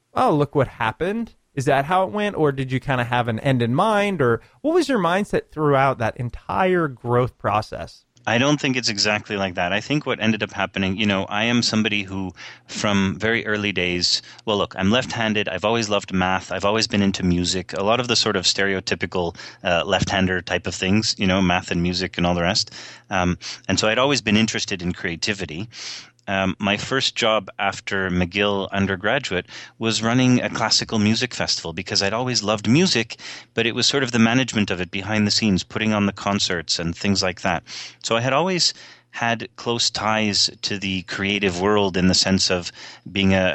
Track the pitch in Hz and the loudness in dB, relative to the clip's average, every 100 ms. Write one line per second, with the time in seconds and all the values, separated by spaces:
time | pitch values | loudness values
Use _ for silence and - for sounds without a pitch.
0 | _ - 247 156 143 147 123 - 113 - | _ 0 2 2 2 2 0 0 -2 -2
1 | 175 220 226 - _ 147 135 135 143 185 | -4 -4 -8 -12 _ -4 2 2 2 0
2 | 190 208 208 185 151 135 131 127 - 127 | 0 0 -2 2 0 0 -2 -2 0 0
3 | 120 123 120 110 143 131 117 131 214 208 | 0 0 0 0 0 2 2 2 2 2
4 | 202 180 123 117 - _ 294 349 294 240 | 2 2 2 2 -4 _ 2 2 4 2
5 | 170 180 208 185 - - 151 139 135 117 | 2 0 0 -2 -4 0 4 4 4 2
6 | 110 - 123 - - 190 190 180 156 123 | -2 -2 -8 -8 -4 0 2 2 0 -4
7 | 120 120 123 - 110 104 - - 80 - | 2 2 2 -2 0 0 -2 -8 -10 -16
8 | _ _ - 113 139 147 143 127 113 101 | _ _ 0 2 4 4 2 0 -2 0
9 | 104 104 - 101 95 90 87 101 - 147 | 0 0 -2 -2 -2 0 0 0 0 -2
10 | 139 113 107 110 104 - 95 - 95 95 | -2 0 0 0 -2 -2 -4 -2 -2 0
11 | 107 98 - 104 117 120 113 110 107 104 | 0 0 -2 -2 0 0 2 0 0 0
12 | 95 95 92 - - - - - 107 101 | -4 -6 -6 -10 -18 -20 -14 -4 0 2
13 | 95 95 107 113 107 107 104 90 90 90 | 2 0 -2 -2 -2 -2 -2 -2 -2 0
14 | 87 - - - - 101 87 - 95 120 | 0 -2 -6 -8 -2 0 0 0 2 2
15 | 127 120 110 107 101 90 104 117 104 101 | 0 -2 -2 0 -2 -2 0 0 0 -2
16 | - 95 92 95 - 92 101 110 107 101 | 0 0 0 0 -2 -2 0 0 0 2
17 | 98 95 92 87 87 92 90 80 98 120 | 0 0 0 0 0 -4 -4 -2 0 0
18 | 123 113 113 98 90 - 98 95 - 90 | 2 0 2 0 0 0 0 0 -2 -4
19 | 90 92 85 - - - 95 85 78 92 | -2 -2 -4 -6 -14 -6 0 0 2 0
20 | - 98 92 92 - 90 - - 92 104 | 0 0 0 0 -2 -4 -4 -4 0 2
21 | 107 - 95 92 92 90 - 87 87 90 | 0 0 0 2 2 0 0 -2 -2 -2
22 | 90 - 87 87 85 104 - - - - | -4 0 0 2 0 0 -4 -10 -18 -20
23 | - 95 87 87 - - - 92 110 110 | -4 0 0 -2 -6 -10 -4 0 2 2
24 | 135 131 107 104 113 110 - 98 87 82 | 2 2 2 2 2 -2 -4 -4 -4 -4
25 | 92 82 - 95 92 78 113 - - - | -6 -4 -4 -4 -8 -10 -12 -12 -14 -14
26 | - _ - 98 95 - 101 101 - 131 | -18 _ -4 0 0 0 -2 -2 -2 -2
27 | - - 113 110 95 - 101 95 - 98 | -2 0 2 2 -2 -4 -4 -4 -4 -2
28 | 95 90 87 98 104 101 92 98 98 95 | 0 0 0 0 2 0 -2 -2 -2 -2
29 | 104 139 127 90 - - - - 113 104 | 0 -2 -2 -4 -4 -14 -20 -6 -2 0
30 | 113 123 127 123 107 127 110 - 117 113 | 0 2 4 2 0 -2 0 0 0 2
31 | 104 110 127 - 85 - 82 82 95 101 | 2 2 -2 -4 -4 -4 -6 -8 -4 -2
32 | 98 110 127 123 101 107 107 135 185 120 | 0 0 -2 -2 0 0 4 4 4 2
33 | 113 - - - - - 113 117 120 143 | -2 -8 -16 -16 -6 -2 -2 0 0 2
34 | 127 117 113 123 123 110 101 90 90 98 | 2 4 4 4 2 0 0 -2 -4 -6
35 | 95 107 104 - 110 90 - 110 110 107 | -2 0 2 2 2 2 0 -2 0 2
36 | 101 95 101 101 - 87 80 - 82 85 | 0 0 -2 0 0 -2 -4 -4 -4 -2
37 | 101 95 92 90 98 85 - - - - | 0 0 -2 -2 -2 -2 -6 -14 -14 -12
38 | - 117 127 135 180 180 - - - - | -2 0 2 2 0 0 -2 -4 -14 -20
39 | _ - 117 113 113 - 120 120 - - | _ -4 -2 -2 -6 -8 -4 -2 -2 -2
40 | 104 110 107 92 - - - 101 98 95 | 0 0 0 0 -2 -4 -6 -4 -4 -4
41 | - - 98 101 101 87 98 104 98 87 | -6 -4 -2 0 0 2 2 4 2 4
42 | 90 87 95 95 - 92 87 - - - | 4 4 2 2 2 0 -4 -12 -18 -18
43 | - 95 95 95 92 | -8 0 2 4 2